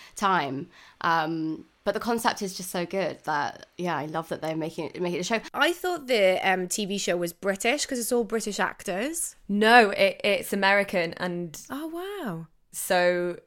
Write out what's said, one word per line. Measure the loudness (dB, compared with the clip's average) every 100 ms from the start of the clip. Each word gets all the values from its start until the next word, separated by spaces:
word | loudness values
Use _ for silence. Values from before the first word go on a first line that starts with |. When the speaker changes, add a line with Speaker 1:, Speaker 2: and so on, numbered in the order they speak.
| -16 -2
Speaker 1:
time. | 2 2 2 -4 -10 -16 -20 -4
Um, | 0 2 2 -2 -4 -6 -10 _ -4
but |
the | -2
concept | 0 0 0 -2
is | -6 -8
just | -6
so | -4 -2
good | -2 -2 -4 -4
that, | -2 -2 -6 -16 -6
yeah, | -4 -2
I | -4
love | -6 -4
that | -6
they're | -4 -4
making | -6 -6 -8
it, | -4
making | -4 -2
it |
a |
show. | -2 -4 -4
Speaker 2:
I | 0 0
thought | 0 -2 -4 0
the, | 4 6 4
um, | 2 0 0
T | -4 -2
V | -2
show | 0 0
was | -2
British | -4 -2 0 0 0 -2
'cause | -4
it's | 0
all | 0
British | 0 -2 -2 -2
actors. | -2 -4 -6 -4 -4 -4 -8 -10 -2
Speaker 3:
No, | 4 8 8 8
it, | 6 2 2
it's | 0 0 0
American | 2 4 4 2 0 0
and | -2 -4 -4 -8 -10 -12
Speaker 2:
Oh, | -10 -8
wow. | -8 -8 -6 -6 -8 -10 _ _
Speaker 3:
so | -8 0 4 4 2 -2 -4